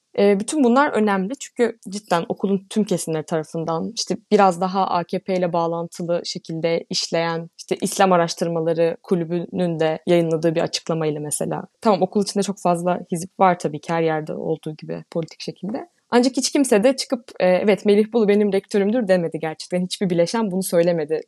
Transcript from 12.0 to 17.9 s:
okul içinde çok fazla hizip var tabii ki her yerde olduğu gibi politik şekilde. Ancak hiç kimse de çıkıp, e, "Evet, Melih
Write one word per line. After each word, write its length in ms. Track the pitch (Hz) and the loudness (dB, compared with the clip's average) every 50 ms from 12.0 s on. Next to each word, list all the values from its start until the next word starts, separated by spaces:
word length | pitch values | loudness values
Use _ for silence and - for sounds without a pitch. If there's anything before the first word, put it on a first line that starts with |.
okul 220 | 185 185 - 214 196 | 2 0 0 0 -2
içinde 200 | - - 208 190 | 0 -2 -2 -2
çok 160 | 196 196 - | -2 -4 -2
fazla 400 | - 180 175 170 170 180 175 - 180 - | 0 0 0 2 0 -2 -2 -2 -4 -6
hizip 280 | 185 165 175 185 _ - | -6 -6 -6 -6 _ 2
var 200 | 196 185 175 175 | 4 4 4 2
tabii 220 | - 160 151 143 | -2 -6 -6 -6
ki 120 | - - 170 | -6 -4 -2
her 80 | 165 | 0
yerde 320 | 165 160 156 156 156 156 - | 0 0 0 -2 -4 -6 -8
olduğu 420 | - - 165 160 156 - 156 156 | -6 -4 -4 -6 -6 -6 -10 -12
gibi 280 | - - 156 165 165 160 - | -12 -10 -10 -10 -10 -10 -8
politik 300 | - 170 160 - - - | -6 -6 -6 -6 -10 -14
şekilde. 480 | - - 160 _ - 190 226 294 339 - _ _ _ - | -12 -12 -12 _ -8 -8 -8 -8 -10 -12 _ _ _ 0
Ancak 260 | - 247 247 269 254 | 2 2 2 2 0
hiç 140 | 277 254 - | -2 -4 0
kimse 320 | - 302 277 - 233 202 202 | 2 0 2 4 4 4 4
de 120 | 269 269 | 4 2
çıkıp, 360 | 269 - - 277 240 - - - - | 0 -2 -6 -6 -6 -8 -8 -4 0
e, 60 | 185 | 2
"Evet, 400 | 185 180 180 - 208 196 190 - | 2 4 4 4 2 2 2 4
Melih 280 | 208 | 4